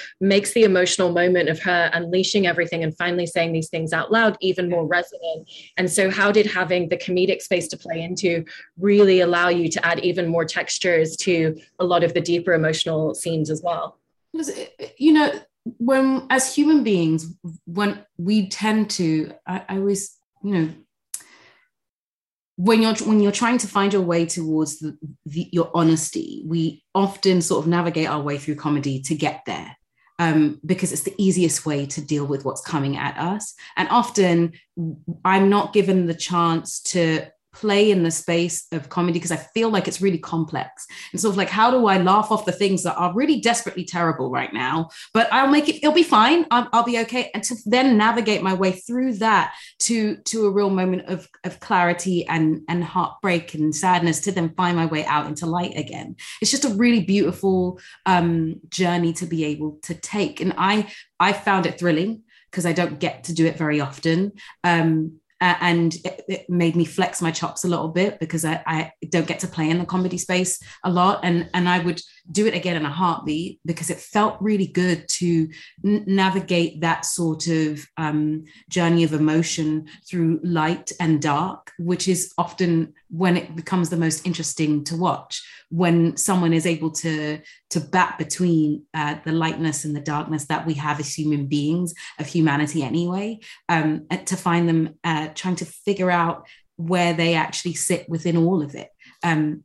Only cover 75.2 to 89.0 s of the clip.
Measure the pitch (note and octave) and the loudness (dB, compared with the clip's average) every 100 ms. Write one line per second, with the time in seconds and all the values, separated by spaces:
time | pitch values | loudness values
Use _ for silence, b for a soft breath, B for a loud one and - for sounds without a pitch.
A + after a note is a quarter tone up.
75.2 | F3 E3 D#3 D#3 B B G3 G#3 G3+ G3 | 2 2 0 -4 B B 0 0 2 2
76.2 | F#3+ F#3+ - F3 E3+ D#3 E3 E3 - - | 2 0 0 0 0 -2 -2 -2 -4 -4
77.2 | E3 D#3 E3 D#3+ D#3 D3+ - - D#3 D3+ | -2 -2 -2 0 0 -4 -10 -6 -4 0
78.2 | D3+ D#3 D#3 b b F3+ E3+ E3+ E3 D3+ | -2 -4 -8 b b 0 2 4 2 2
79.2 | D3+ D#3+ E3 - D#3 D#3 D#3 B - F3+ | 2 2 0 -2 -2 -2 -6 B -8 -2
80.2 | E3 E3 F3+ E3 D#3 F3 - - E3 D#3 | 0 0 0 0 0 -2 -6 -2 2 2
81.2 | D3+ C#3+ F#3 - - - F3 F3 F#3 F3 | 2 0 -2 -6 -16 -8 -4 -2 0 0
82.2 | - - E3+ - F3+ E3 D#3 - - E3 | -2 -4 -4 0 2 2 0 -8 -12 -2
83.2 | F#3 F3 - E3 D#3 F#3 E3 E3+ D#3+ D#3 | 2 2 -2 -12 -4 -2 0 0 0 -2
84.2 | F#3 E3 D#3+ - D#3 D3+ C#3+ E3 F3+ - | -4 -4 -6 -2 0 0 -2 -2 -2 -2
85.2 | - - B B B E3 F3 E3+ E3 - | -6 -14 B B B 0 2 4 2 0
86.2 | - F#3 E3+ E3 F3 D#3+ D#3+ D#3 E3 D#3 | 0 2 4 2 2 -2 -4 -4 -4 -4
87.2 | D3+ D3+ b b - F3 C#3 F#3 F3+ - | -6 -8 b b -8 -6 0 2 2 -2
88.2 | D#3 - F3+ D#3+ D3+ D3+ - D#3+ | -8 -2 2 2 2 -2 -6 -6